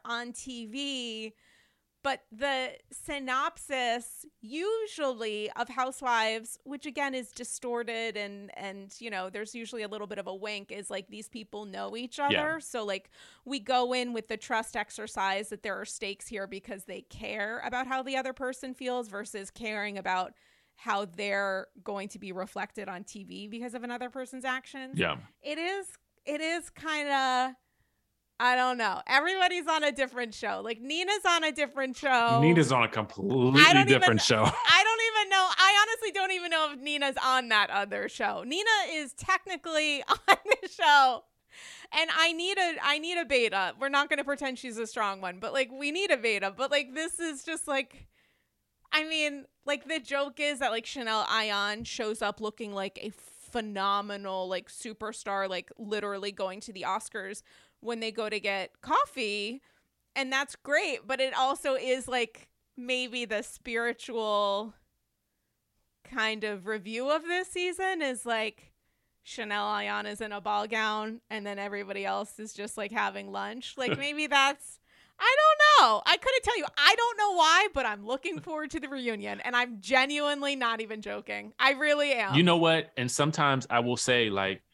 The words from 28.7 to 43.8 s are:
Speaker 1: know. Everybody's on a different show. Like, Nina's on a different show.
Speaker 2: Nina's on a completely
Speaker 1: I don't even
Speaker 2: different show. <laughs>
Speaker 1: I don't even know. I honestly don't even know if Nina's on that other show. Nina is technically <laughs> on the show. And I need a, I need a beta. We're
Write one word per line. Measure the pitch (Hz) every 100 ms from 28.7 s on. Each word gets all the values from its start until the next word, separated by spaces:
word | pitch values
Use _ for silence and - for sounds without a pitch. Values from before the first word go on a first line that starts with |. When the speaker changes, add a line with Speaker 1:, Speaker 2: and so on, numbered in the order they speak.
| 247
Speaker 1:
know. | 214 - -
Everybody's | 269 330 381 359 349 311
on | 320 294
a |
different | 277 254 247 233
show. | - 214 190
Like, | 214 220
Nina's | 262 320 370 415 370
on | 339 311
a |
different | 302 285 277 262 240
show. | 285 247 233 233
Speaker 2:
Nina's | 156 170 127
on | 127
a | 110
completely | 107 104 101 98 131 123 139
Speaker 1:
I | 311
don't | - -
even | 131
Speaker 2:
different | 120 110
show. | - 110
<laughs> | 110 - -
Speaker 1:
I | 349
don't | 427 453 453 440
even | 392
know. | 392 370 320
I | 381 403 427
honestly | 453 427
don't | 392 381
even | 370 349
know | 320 302
if | 277
Nina's | 294 294 277 269
on | 262 254 233
that | 214 196
other | 202 202 202 202
show. | - 208 190
Nina | 233 349 440 427 349
is | 311 277
technically | - - 370 392 381 339 311 302 285
<laughs> | -
on | - - - - -
the | 359
show. | - 320 285 262 233 - _ _ - - - -
And | 302 330
I | 320 330
need | 330 359 392
a, | 349 302
I | 285 302
need | 330 349
a | 262
beta. | 262 226 196 180
We're | 208